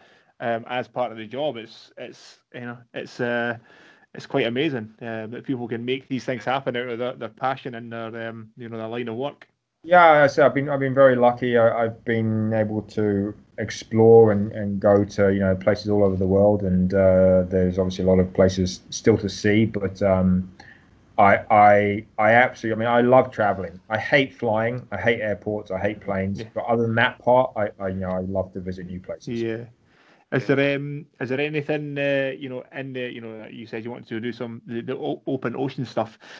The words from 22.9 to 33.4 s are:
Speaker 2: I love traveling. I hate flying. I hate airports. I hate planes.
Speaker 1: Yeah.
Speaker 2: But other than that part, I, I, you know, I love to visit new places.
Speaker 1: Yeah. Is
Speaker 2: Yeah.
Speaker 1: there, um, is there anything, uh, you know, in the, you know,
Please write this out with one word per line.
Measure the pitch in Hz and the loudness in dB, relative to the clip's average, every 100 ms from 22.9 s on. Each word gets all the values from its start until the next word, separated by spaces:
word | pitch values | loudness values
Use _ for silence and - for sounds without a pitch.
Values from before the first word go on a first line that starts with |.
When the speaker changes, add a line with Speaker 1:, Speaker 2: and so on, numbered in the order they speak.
| 120 | 2
Speaker 2:
I | 123 | 6
love | 131 120 | 4 4
traveling. | - 104 95 87 - - | 0 -2 -2 -6 -12 -8
I | 110 | -6
hate | - 147 131 | 0 0 0
flying. | - 120 107 113 123 - | -4 -2 -2 -2 -6 -10
I | 101 | -4
hate | 117 110 | -2 -2
airports. | 107 101 107 104 - | -2 -6 -6 -8 -8
I | 92 | -6
hate | 101 107 | -4 -6
planes. | 101 95 95 101 | -6 -4 -4 -6
Speaker 1:
Yeah. | 110 110 | -8 -8
Speaker 2:
But | 113 | -2
other | 117 | -2
than | 113 113 | 0 0
that | 120 - | 0 0
part, | - 123 131 110 | 0 2 2 -2
I, | 104 - | -6 -6
I, | 98 | -8
you | 95 | -6
know, | 92 | -6
I | 92 | -6
love | 92 95 92 | -4 -6 -6
to | 98 | -8
visit | 92 92 90 | -10 -12 -12
new | 92 | -14
places. | - - - 117 | -12 -14 -10 -6
Speaker 1:
Yeah. | 113 113 120 _ _ _ _ _ - | -6 -6 -12 _ _ _ _ _ -8
Is | 135 131 | -6 -2
Speaker 2:
Yeah. | 139 | 0
Speaker 1:
there, | 139 143 | 0 -2
um, | 143 147 - - | -6 -12 -14 -10
is | 123 | -6
there | 131 | -4
anything, | 151 151 143 151 147 143 | -4 -4 -4 -6 -6 -6
uh, | 139 139 135 139 | -2 -2 -4 -8
you | 135 | -12
know, | 127 - | -12 -14
in | 139 135 | -14 -12
the, | 127 123 | -10 -10
you | 117 | -12
know, | 113 110 | -14 -16